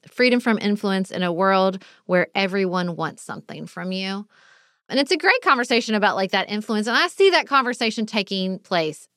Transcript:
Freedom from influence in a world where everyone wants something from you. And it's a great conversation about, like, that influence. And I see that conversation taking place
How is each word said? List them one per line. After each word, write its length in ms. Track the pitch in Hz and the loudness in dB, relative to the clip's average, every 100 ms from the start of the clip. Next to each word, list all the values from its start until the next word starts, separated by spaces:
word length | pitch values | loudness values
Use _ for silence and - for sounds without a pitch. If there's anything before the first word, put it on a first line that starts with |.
| - | -12
Freedom 320 | - 247 247 | 0 2 4
from 160 | 240 208 | 2 0
influence 520 | 202 208 202 190 190 | 0 0 0 -2 -2
in 140 | - | -4
a 80 | 180 | -4
world 500 | 170 190 190 190 190 - - - | 0 2 4 2 -2 -12 -16 0
where 220 | 180 180 - | 0 0 -2
everyone 640 | 196 196 190 180 175 160 | -2 0 -2 -2 -4 -4
wants 260 | 160 - | -8 -8
something 420 | - - - 160 160 | -16 -16 -14 -16 -14
from 280 | - 180 | -10 -8
you. 340 | 185 190 196 208 _ _ _ _ _ - | -6 -6 -8 -12 _ _ _ _ _ -4
And 100 | 254 | -2
it's 140 | 285 | 0
a 40 | 359 | 0
great 240 | 381 480 | 2 2
conversation 540 | 381 262 247 233 220 214 | 2 2 2 0 0 2
about, 220 | 196 156 | 2 2
like, 140 | 190 | 0
that 180 | 196 - | -2 -2
influence. 380 | 208 214 214 214 | -6 -2 -2 0
And 100 | 247 | 0
I 100 | 339 | 0
see 220 | - 392 | 4 4
that 180 | 339 - | 4 2
conversation 580 | 277 247 240 226 220 214 | 2 2 -2 -2 -2 -4
taking 540 | 220 196 190 185 185 | -2 -2 -4 -4 -6
place 480 | - 175 156 147 - | -2 -2 -2 -6 -18